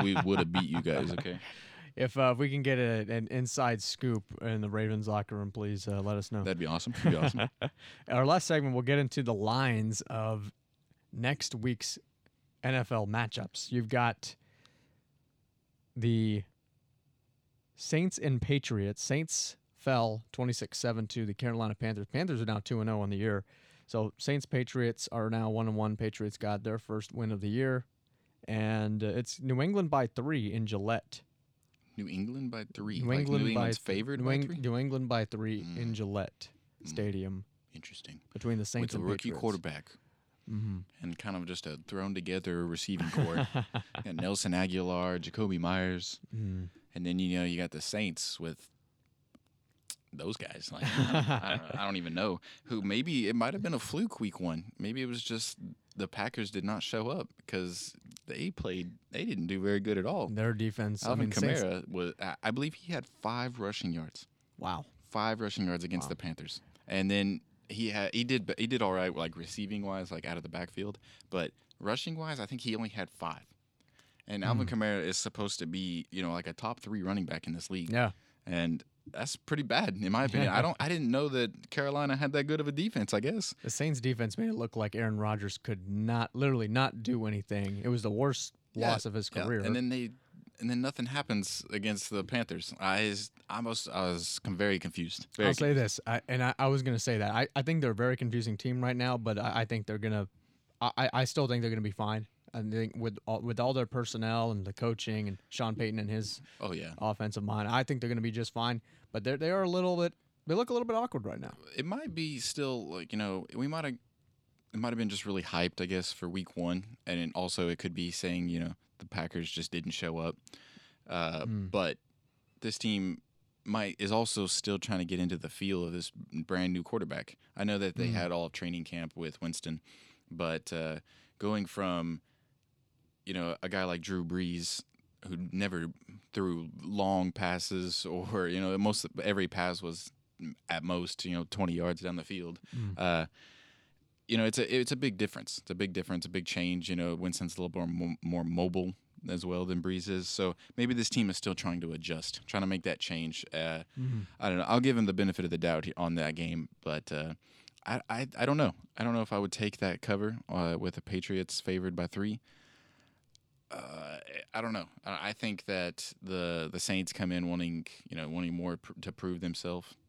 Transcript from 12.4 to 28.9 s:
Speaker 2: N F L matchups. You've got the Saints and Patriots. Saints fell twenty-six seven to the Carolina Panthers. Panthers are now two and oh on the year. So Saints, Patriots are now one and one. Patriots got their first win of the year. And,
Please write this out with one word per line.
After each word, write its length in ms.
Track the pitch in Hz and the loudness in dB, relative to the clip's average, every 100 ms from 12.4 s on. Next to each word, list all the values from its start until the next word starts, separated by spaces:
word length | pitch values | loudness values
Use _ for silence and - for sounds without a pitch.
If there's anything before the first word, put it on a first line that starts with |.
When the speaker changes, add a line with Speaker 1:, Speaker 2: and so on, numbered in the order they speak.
| _ _ | _ _
Speaker 2:
N 120 | 131 | 0
F 180 | 131 113 | 2 2
L 140 | 113 101 | 2 2
matchups. 640 | 113 113 - - - - | 2 0 -2 -6 -8 -2
You've 160 | 123 113 | 0 2
got 480 | 127 117 - - - _ _ - _ _ _ _ _ _ _ _ _ _ _ _ - | 4 4 2 -6 -14 _ _ -20 _ _ _ _ _ _ _ _ _ _ _ _ 0
the 460 | 117 113 110 104 - _ _ _ _ _ _ _ _ _ _ _ _ | 4 4 4 2 -2 _ _ _ _ _ _ _ _ _ _ _ _
Saints 440 | - - 156 185 - | -12 0 2 2 2
and 220 | 147 127 | 0 2
Patriots. 640 | - 143 - 110 98 104 | 2 2 2 0 0 0
Saints 540 | - 139 160 - - - _ _ | 0 0 0 -2 -4 -6 _ _
fell 440 | - 127 117 110 - | 2 4 4 0 -6
twenty-six 460 | - 123 117 104 - | -2 0 0 -2 -2
seven 280 | 123 113 107 | 0 0 -2
to 160 | - 110 | -2 -2
the 80 | |
Carolina 400 | 98 123 117 110 | 0 0 0 0
Panthers. 320 | 104 113 104 101 | 0 -2 -2 -2
Panthers 280 | 131 180 127 | 0 0 2
are 40 | 110 | 2
now 140 | 107 | 0
two 180 | - 117 | 0 0
and 100 | 110 | 2
oh 100 | 110 | 2
on 100 | 101 | 2
the 60 | 98 | 2
year. 280 | 107 101 - - - - - | 2 2 -2 -14 -20 -20 -4
So 260 | 117 107 - | 0 0 -2
Saints, 280 | - 143 - | 0 0 2
Patriots 640 | 131 123 127 117 - - | 0 0 2 2 2 -2
are 180 | 117 110 | 0 2
now 180 | 113 110 | 2 2
one 200 | 110 113 | 2 2
and 80 | 107 | 2
one. 200 | 107 107 | 2 2
Patriots 400 | 110 - 104 - | 0 0 -4 -2
got 280 | 104 104 | -2 0
their 140 | 110 110 | 0 -4
first 340 | - 107 104 | -2 -4 -4
win 160 | - 110 | -2 -2
of 100 | 104 | 0
the 80 | 104 | 0
year. 360 | 113 131 127 - _ _ _ _ _ - | 2 2 2 -2 _ _ _ _ _ -4
And, 540 | 110 107 110 107 | 0 2 2 2